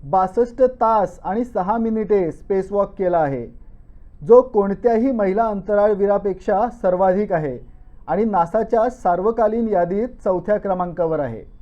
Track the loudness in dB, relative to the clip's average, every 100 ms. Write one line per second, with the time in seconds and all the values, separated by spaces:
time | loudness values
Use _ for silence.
0 | 0 0 0 0 -2 2 0 2 2 2
1 | 0 -4 -6 -4 -4 -4 -2 -2 -2 -2
2 | 0 2 0 -4 -4 -2 0 -2 -2 -2
3 | 0 2 0 -2 -10 -16 -20 -20 -20 -20
4 | -20 -16 6 6 6 0 0 0 0 2
5 | 0 0 0 0 -2 -4 -2 2 2 2
6 | 2 2 0 -4 -2 0 0 -2 -2 2
7 | 2 2 0 -2 -2 -8 -14 -20 -20 -20
8 | -6 -2 0 0 0 0 0 0 0 0
9 | -2 0 0 0 0 0 0 0 0 -2
10 | -4 -4 -2 -2 -2 -2 -2 -4 -4 -2
11 | -2 -2 -4 -8 -14 -20